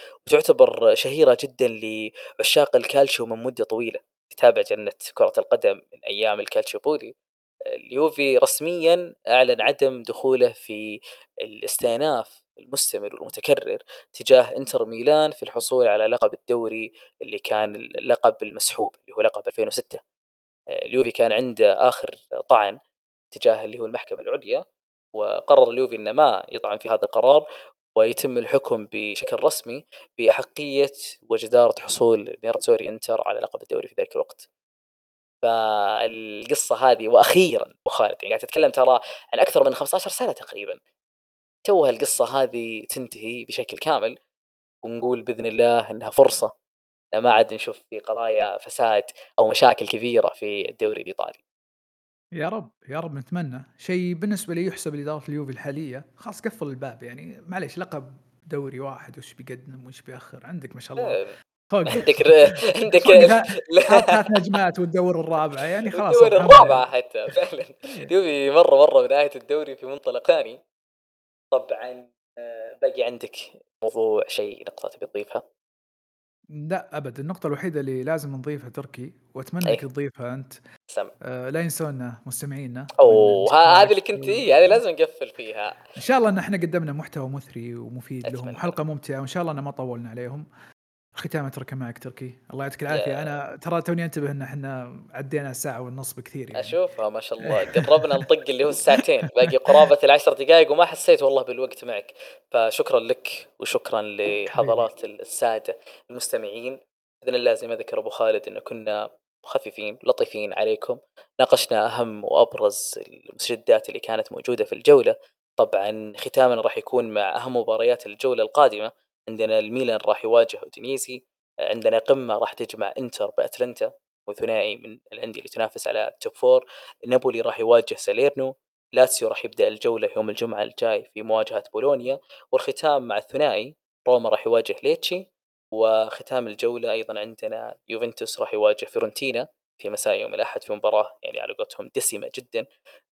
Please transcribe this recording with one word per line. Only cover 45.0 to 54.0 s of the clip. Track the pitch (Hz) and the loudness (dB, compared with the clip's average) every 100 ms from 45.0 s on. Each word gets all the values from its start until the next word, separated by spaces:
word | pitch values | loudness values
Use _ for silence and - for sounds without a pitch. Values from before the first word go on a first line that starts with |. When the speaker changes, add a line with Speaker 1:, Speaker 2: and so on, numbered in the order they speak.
| 123 120 | -4 -4
Speaker 1:
بإذن | 110 110 117 | -6 -8 -6
الله | 110 117 117 110 | 2 2 2 -2
إنها | 110 107 | -10 -2
فرصة، | - 135 - 107 - _ _ _ _ _ | 4 6 4 -4 -6 _ _ _ _ _
لا | 104 | -2
ما | 120 | 4
عاد | 110 113 | 4 4
نشوف | 110 - 107 _ | 0 -10 -12 _
في | 107 | -14
قضايا | - 110 117 110 104 95 | -8 -6 -2 -2 -2 -6
فساد | - - 120 107 - - - - | -10 -2 2 2 0 -10 -4 2
أو | 117 | 2
مشاكل | - 131 - 101 | 6 6 4 -2
كبيرة | 110 120 117 - | -6 0 0 0
في | - 104 101 95 | -4 -8 -8 -8
الدوري | - 107 107 | -6 -6 -6
الإيطالي. | 92 92 - - _ _ _ _ _ _ _ _ _ | -10 -10 -10 -12 _ _ _ _ _ _ _ _ _
Speaker 2:
يا | 170 156 | -10 -8
رب، | 220 147 _ - | -8 -12 _ -14
يا | 143 | -12
رب | 165 143 | -10 -12
نتمنى. | 131 175 151 127 131 _ | -10 -8 -8 -12 -18 _
شيء | - 185 | -6 -4